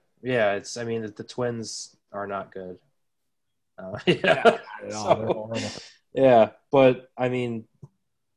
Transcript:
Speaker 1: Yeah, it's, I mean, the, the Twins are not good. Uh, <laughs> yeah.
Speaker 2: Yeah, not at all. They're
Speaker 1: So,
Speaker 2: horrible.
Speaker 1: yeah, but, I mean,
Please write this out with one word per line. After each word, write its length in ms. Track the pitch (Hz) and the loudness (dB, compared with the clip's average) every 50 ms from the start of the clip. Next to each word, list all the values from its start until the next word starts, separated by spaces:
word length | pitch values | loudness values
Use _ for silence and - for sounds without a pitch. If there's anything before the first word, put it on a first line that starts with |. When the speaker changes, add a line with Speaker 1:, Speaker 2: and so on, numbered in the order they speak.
| _ _ _ _ | _ _ _ _
Speaker 1:
Yeah, 320 | 110 127 127 117 107 101 101 | -6 -4 -2 0 0 0 0
it's, 240 | 98 90 - - 120 | -2 -6 -10 -10 -8
I 60 | 117 | -6
mean, 180 | 117 113 113 110 | -6 -6 -6 -6
the, 40 | 104 | -8
the 140 | 101 - 110 | -10 -12 -16
Twins 720 | - - - 123 120 117 113 110 107 - - - - _ _ _ _ | -12 -8 -6 -4 -4 -4 -6 -10 -12 -12 -14 -16 -18 _ _ _ _
are 160 | - 101 101 98 | -12 -10 -8 -8
not 260 | 98 98 95 - - | -8 -8 -10 -10 -14
good. 240 | 95 92 90 90 - _ _ _ _ _ _ _ _ _ _ _ _ _ _ _ _ _ _ _ - | -14 -14 -14 -16 -18 _ _ _ _ _ _ _ _ _ _ _ _ _ _ _ _ _ _ _ -18
Uh, 200 | 95 95 101 104 | -16 -14 -12 -4
<laughs> 40 | - | 0
yeah. 100 | 175 160 - - | 0 0 2 2
Speaker 2:
Yeah, 200 | 185 160 - - | 0 2 4 4
not 120 | 233 - - - - - - 104 | 4 4 2 -2 -14 -18 -16 -12
at 100 | 101 104 | -10 -8
all. 220 | 107 - 190 - - | -4 0 0 0 0
They're 100 | - - | 0 -4
Speaker 1:
So, 60 | - | -4
Speaker 2:
horrible. 280 | 110 107 107 113 - 107 104 - - - - - _ _ _ - | -4 -6 -8 -8 -6 -6 -8 -8 -12 -16 -18 -20 _ _ _ 0
Speaker 1:
yeah, 360 | - 135 131 123 113 107 104 - _ _ _ | 4 6 8 8 8 6 6 2 _ _ _
but, 380 | - 139 135 127 123 - - _ _ 117 | 4 6 6 6 6 2 -4 _ _ -4
I 120 | 127 123 | -2 -2
mean, 360 | 127 127 123 120 117 113 110 _ _ _ - - _ _ _ _ _ _ _ _ _ | -2 -2 -4 -4 -6 -8 -10 _ _ _ -20 -20 _ _ _ _ _ _ _ _ _